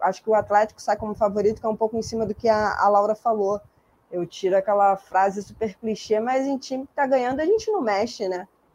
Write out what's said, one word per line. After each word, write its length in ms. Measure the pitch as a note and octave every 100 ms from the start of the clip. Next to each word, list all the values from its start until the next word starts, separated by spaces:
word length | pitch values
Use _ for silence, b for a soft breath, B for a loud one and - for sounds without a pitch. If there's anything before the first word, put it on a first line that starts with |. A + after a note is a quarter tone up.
acho 220 | F#3 F#3+
que 60 | -
o 60 |
Atlético 480 | G#3+ G#3 G#3 G#3+ -
sai 140 | - G#3+
como 180 | G#3+
favorito, 460 | G#3 G#3+ G#3 G#3 A3
que 60 | A3+
é 40 |
um 60 | A3
pouco 200 | A3 A3+
em 60 |
cima 240 | A3 A3+ G#3
do 80 |
que 140 | G#3+ A#3
a, 280 | G#3+ G#3 -
a 80 | G3+
Laura 260 | G3+ G#3
falou. 460 | G#3+ A#3 A3 G3 G3+ - _ _ _ _
Eu 160 | F3+ E3+
tiro 300 | - F#3+ F#3+
aquela 400 | F#3+ G3+ G3+ G3
frase 440 | - F#3 G3 G3
super 320 | G3+ G#3 A3 -
clichê, 420 | A3 G#3 - G#3+
mas 260 | A#3 C4 C4+
em 120 | C4+
time 260 | - C4 C4+
que 60 |
tá 140 | - C4+
ganhando, 340 | C4 B3 C4+
a 60 | D#4+
gente 240 | A4 A4
não 100 | G#4
mexe, 480 | A#3 G3+ A#3 - G3
né? 200 | F3+ G3+ _ _